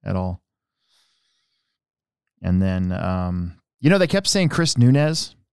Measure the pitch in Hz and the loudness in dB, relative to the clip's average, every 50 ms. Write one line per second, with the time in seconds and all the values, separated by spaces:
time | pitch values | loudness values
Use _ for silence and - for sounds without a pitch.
0 | _ 95 95 92 92 92 92 - _ _ _ _ _ _ _ _ _ _ _ _ | _ -6 -6 -4 -4 -6 -8 -10 _ _ _ _ _ _ _ _ _ _ _ _
1 | _ _ _ _ _ _ _ _ _ _ _ _ _ _ _ _ _ _ _ _ | _ _ _ _ _ _ _ _ _ _ _ _ _ _ _ _ _ _ _ _
2 | _ _ _ _ _ _ _ _ - 90 90 92 95 95 92 92 92 90 90 90 | _ _ _ _ _ _ _ _ -4 0 0 2 2 2 0 -2 -2 -4 -4 -4
3 | - 92 92 92 90 90 90 90 87 87 85 _ _ _ _ _ 127 151 196 196 | -4 -4 -4 -4 -4 -4 -4 -4 -6 -8 -10 _ _ _ _ _ 2 2 4 4
4 | 180 - - 196 196 - - 196 180 147 - - 170 151 - 123 120 123 131 143 | 2 2 0 -2 -2 0 0 0 0 0 0 0 -2 0 2 4 4 4 4 4
5 | 147 156 160 - - - - _ _ _ | 2 0 -2 -4 -8 -10 -12 _ _ _